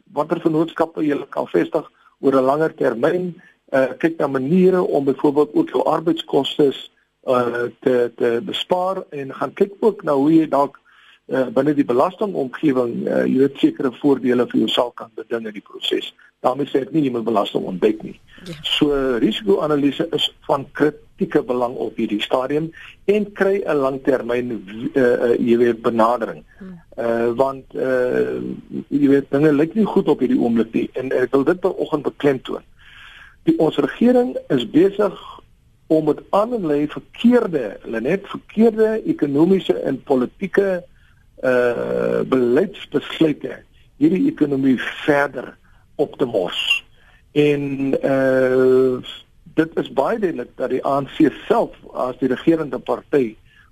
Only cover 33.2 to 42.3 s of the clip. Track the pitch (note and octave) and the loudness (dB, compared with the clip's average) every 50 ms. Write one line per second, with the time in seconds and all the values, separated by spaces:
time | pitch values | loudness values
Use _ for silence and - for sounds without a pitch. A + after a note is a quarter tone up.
33.2 | - - _ _ - E3 E3 E3 D#3+ D#3 - C#3 - C3+ - - A3+ B3 B3 B3 | -20 -20 _ _ 0 0 2 2 2 0 2 0 -2 -2 0 2 2 4 4 4
34.2 | B3 B3+ B3+ - - - D3+ B2 A#2 G2 G#2 D3+ F#3+ G3 - - G#3 - - - | 2 0 -4 -8 -4 -2 -2 -2 -2 2 2 4 4 4 2 0 -2 -2 -2 -8
35.2 | - - - - _ _ _ _ _ _ _ _ _ - D#3+ D#3+ D#3 D3+ C#3+ - | -18 -20 -20 -20 _ _ _ _ _ _ _ _ _ 0 0 2 2 0 -2 -2
36.2 | - - - G3 A3 A#3+ B3 A3 F3 D3+ D3 D3 D3+ D3 - C3+ - _ - - | -4 -2 0 0 0 0 -2 -4 -2 -2 0 0 -2 -4 -6 -12 -16 _ -10 2
37.2 | - A#3 B3 A#3+ G#3+ F#3 D#3+ C3+ A2+ G2 - - - - A#2 A2+ A2+ - G3+ G3 | 4 4 6 6 2 2 -4 -4 -4 -6 -10 -10 -10 -8 -6 -4 -2 -2 -2 -2
38.2 | - - - - - - - G#3 A3+ A#3 G#3+ A3 G#3+ A3 A3 A3 - E3 - - | -4 -10 -14 -14 -14 -6 2 4 4 4 4 2 0 0 0 -2 -2 -4 -2 -2
39.2 | D3+ C#3+ C#3 C#3+ E3 F#3 G3 F3+ - - - - - - C3+ B2 - - C3+ B2+ | -2 0 2 4 4 4 4 2 2 0 -2 -2 -2 -4 -4 -4 0 0 2 2
40.2 | B2 - _ - G3 F3 - G3 G3 G3 F#3 F3 F3 _ - _ _ _ _ _ | 2 -2 _ -8 -8 -2 0 0 2 2 -2 -4 -6 _ -20 _ _ _ _ _
41.2 | _ _ _ - - B2+ B2+ B2 B2 A#2+ A#2 A#2+ A#2+ A#2+ A#2+ A#2+ A#2+ A#2 A#2+ A#2 | _ _ _ -4 -2 0 2 2 2 2 0 -2 -4 -4 -2 -2 0 0 0 -2
42.2 | A2+ A2 | 0 0